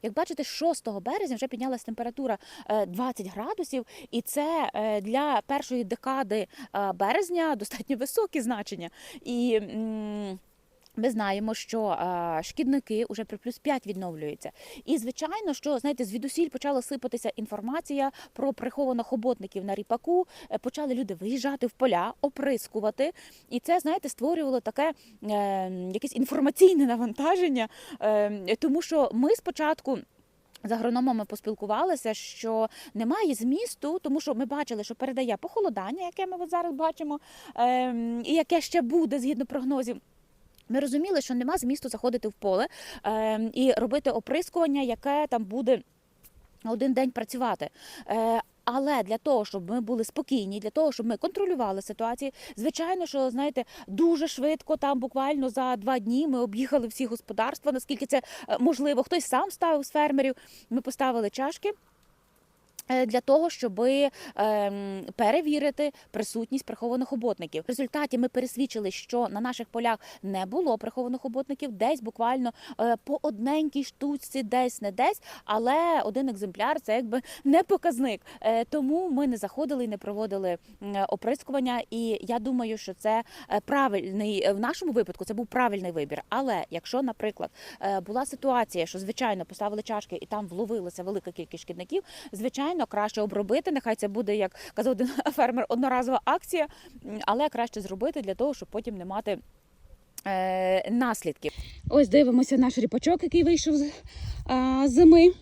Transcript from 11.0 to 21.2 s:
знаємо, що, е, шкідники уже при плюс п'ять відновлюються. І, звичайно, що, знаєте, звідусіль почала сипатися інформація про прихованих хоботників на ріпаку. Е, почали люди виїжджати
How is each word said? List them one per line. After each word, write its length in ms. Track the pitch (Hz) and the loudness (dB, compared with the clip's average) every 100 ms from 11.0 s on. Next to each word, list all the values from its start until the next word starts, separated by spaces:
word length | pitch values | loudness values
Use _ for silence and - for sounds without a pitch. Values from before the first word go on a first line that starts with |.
| 233 | 0
знаємо, 440 | 226 202 196 220 | 0 0 -2 -2
що, 340 | 220 - 226 214 | -6 -4 -2 0
е, 540 | 170 175 180 170 160 | 0 0 -2 -2 -2
шкідники 600 | 170 - 247 277 - 214 233 | -4 -4 0 0 0 -2 -2
уже 180 | 208 | -6
при 140 | 220 208 | -8 -8
плюс 220 | 240 233 | -8 -6
п'ять 280 | - 269 202 | -2 -2 -2
відновлюються. 640 | 190 185 160 151 147 - - - - - | -8 -6 -6 -8 -8 -12 -14 -20 -16 -2
І, 120 | 311 | -2
звичайно, 560 | 226 - 311 403 403 | -2 -6 -6 -4 -4
що, 260 | 277 285 269 | -4 -2 -2
знаєте, 260 | 277 277 226 | -2 -4 -4
звідусіль 440 | 220 269 311 330 | -4 -6 -2 -2
почала 320 | 262 285 269 | -2 -2 -2
сипатися 500 | 254 269 247 240 226 - | -2 -6 -4 -4 -4 -6
інформація 760 | 214 208 220 302 - 277 269 - - | -8 -6 -4 -4 -4 -2 -2 -4 -18
про 200 | - 269 | -4 -4
прихованих 520 | 247 247 262 269 247 226 | -2 -6 -2 0 0 -2
хоботників 580 | 247 240 240 196 196 196 | -2 0 -2 -4 -6 -4
на 100 | 196 | -4
ріпаку. 520 | 208 226 - 349 370 - - | -2 -2 4 2 2 -6 -8
Е, 60 | - | -6
почали 360 | 254 - 294 | -4 -4 -2
люди 200 | 247 214 | -2 -2
виїжджати 540 | 175 | -4